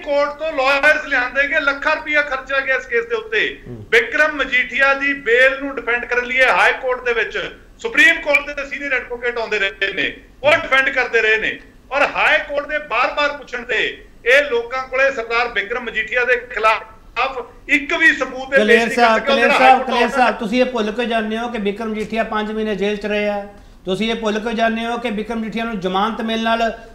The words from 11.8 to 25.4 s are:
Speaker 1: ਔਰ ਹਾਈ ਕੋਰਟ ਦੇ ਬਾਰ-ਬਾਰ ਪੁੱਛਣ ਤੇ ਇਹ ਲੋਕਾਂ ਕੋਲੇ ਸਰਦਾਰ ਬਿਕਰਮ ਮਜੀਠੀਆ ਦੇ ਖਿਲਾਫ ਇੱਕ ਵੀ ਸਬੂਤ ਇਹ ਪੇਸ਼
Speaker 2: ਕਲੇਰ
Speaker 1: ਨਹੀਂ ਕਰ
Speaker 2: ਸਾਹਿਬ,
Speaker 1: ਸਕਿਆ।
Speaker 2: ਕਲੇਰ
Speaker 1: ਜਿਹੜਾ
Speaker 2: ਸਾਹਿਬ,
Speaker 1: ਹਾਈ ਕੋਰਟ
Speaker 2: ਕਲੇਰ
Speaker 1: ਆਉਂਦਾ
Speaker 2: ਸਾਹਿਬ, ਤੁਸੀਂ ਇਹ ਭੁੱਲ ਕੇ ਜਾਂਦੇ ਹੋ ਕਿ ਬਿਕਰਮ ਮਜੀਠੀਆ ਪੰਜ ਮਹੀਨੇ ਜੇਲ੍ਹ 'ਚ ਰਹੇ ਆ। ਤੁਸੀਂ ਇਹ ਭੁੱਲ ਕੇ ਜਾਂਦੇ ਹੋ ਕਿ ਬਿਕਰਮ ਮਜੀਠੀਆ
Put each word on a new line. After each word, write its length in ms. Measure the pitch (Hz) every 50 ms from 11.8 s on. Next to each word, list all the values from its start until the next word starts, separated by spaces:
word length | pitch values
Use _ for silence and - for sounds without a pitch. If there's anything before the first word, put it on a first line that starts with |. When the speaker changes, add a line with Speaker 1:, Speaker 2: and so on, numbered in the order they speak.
| - -
Speaker 1:
ਔਰ 100 | - 285 269 - -
ਹਾਈ 220 | 175 208 254 294 311
ਕੋਰਟ 280 | 302 - 285 285 285 285
ਦੇ 100 | 302 294 294 -
ਬਾਰ-ਬਾਰ 400 | 220 233 262 294 - 302 294 285 277 -
ਪੁੱਛਣ 260 | - - - 147 139
ਤੇ 140 | - - 214 165 131 - - - - - - -
ਇਹ 240 | 233 262 285 285 285
ਲੋਕਾਂ 320 | 240 233 233 233 254 262 262 -
ਕੋਲੇ 220 | 262 262 269 269
ਸਰਦਾਰ 360 | 269 233 220 226 233 233 247 -
ਬਿਕਰਮ 340 | - 202 196 196 240 254 240
ਮਜੀਠੀਆ 400 | 226 185 214 214 220 220 247 240
ਦੇ 100 | 254 247 240 233 -
ਖਿਲਾਫ 880 | 233 214 220 220 220 202 - - - - - - - - 254 277 269 247 233 - - - - -
ਇੱਕ 240 | 285 285 285 - 339
ਵੀ 180 | 330 330 320 -
ਸਬੂਤ 280 | - 262 - - 262 262
ਇਹ 60 | -
ਪੇਸ਼ 100 | 285 269
Speaker 2:
ਕਲੇਰ 180 | 214 214 233 226
Speaker 1:
ਨਹੀਂ 100 | 233 220
ਕਰ 80 | -
Speaker 2:
ਸਾਹਿਬ, 200 | 240 240 226 220
Speaker 1:
ਸਕਿਆ। 120 | 214 220 -
Speaker 2:
ਕਲੇਰ 160 | - 226 240
Speaker 1:
ਜਿਹੜਾ 140 | - 277 269
Speaker 2:
ਸਾਹਿਬ, 60 | 262
Speaker 1:
ਹਾਈ 140 | 262 262 233
ਕੋਰਟ 100 | - 247
Speaker 2:
ਕਲੇਰ 140 | 233 240
Speaker 1:
ਆਉਂਦਾ 160 | 240 233 269 269
Speaker 2:
ਸਾਹਿਬ, 180 | 247 226 208
ਤੁਸੀਂ 240 | - 240 196 214 254
ਇਹ 60 | 254
ਭੁੱਲ 260 | 254 254 233 208 214
ਕੇ 140 | 208 240 240
ਜਾਂਦੇ 320 | 220 226 226 214 214 220 226
ਹੋ 100 | 233 240
ਕਿ 80 | 226 233
ਬਿਕਰਮ 300 | 196 202 196 208 233 220
ਮਜੀਠੀਆ 320 | 214 214 214 - 220 220 220
ਪੰਜ 260 | 220 220 214 214 208
ਮਹੀਨੇ 240 | 214 220 220 214 214
ਜੇਲ੍ਹ 220 | 180 196 208 208 202
'ਚ 80 | 208
ਰਹੇ 220 | 208 208 208 208 208
ਆ। 120 | 208 202 202 202 - - - - - - -
ਤੁਸੀਂ 240 | 180 190 185 214 226
ਇਹ 40 | 226
ਭੁੱਲ 240 | 226 220 214 208 220
ਕੇ 140 | 208 240 226
ਜਾਂਦੇ 320 | 214 226 226 220 226 233
ਹੋ 120 | 233 240 233
ਕਿ 140 | 233 240
ਬਿਕਰਮ 280 | 214 208 208 - 240
ਮਜੀਠੀਆ 240 | 226